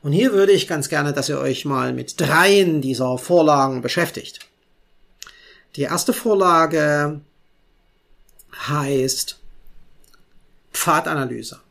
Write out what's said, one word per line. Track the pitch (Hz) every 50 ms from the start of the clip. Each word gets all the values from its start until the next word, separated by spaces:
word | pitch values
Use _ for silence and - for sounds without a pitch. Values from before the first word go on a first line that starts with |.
| -
Und | 147 143
hier | 185 247 262
würde | 214 196 196 202 196
ich | 185 - -
ganz | 175 151 139 -
gerne, | - 147 143 147
dass | 139 139 135 -
ihr | 147 135
euch | 135 135 135 - -
mal | 147 139 127 127 127
mit | 127 127 123 - - -
dreien | 165 139 151 160 180 202 202 202 190 175 156 151
dieser | 131 131 131 113 131 127 127 -
Vorlagen | - - 175 175 156 151 147 139 135 135 131 127
beschäftigt. | 120 - - 175 170 156 - - - - - - - _ _ _ _ _ _ _ _ _ _ _ _ _ _ _ - - - - - - - _ _ _ _
Die | -
erste | 143 - 160 175 - - 226
Vorlage | - - 233 214 196 190 180 170 165 165 156 160 160 151 147 147 147 147 147 151 147 - _ _ _ _ _ _ _ _ _ _ _ _ _ _ _ _ _ - _ _ _ _ _ - _ - - - -
heißt | 143 151 143 139 143 135 131 135 - - - - - _ - - - - - - - - - - - - - _ _ _ _ _ _ - _ _ _ _ _ _
Pfadanalyse. | _ - - 175 156 156 165 165 160 147 135 123 120 117 110 - - - _ _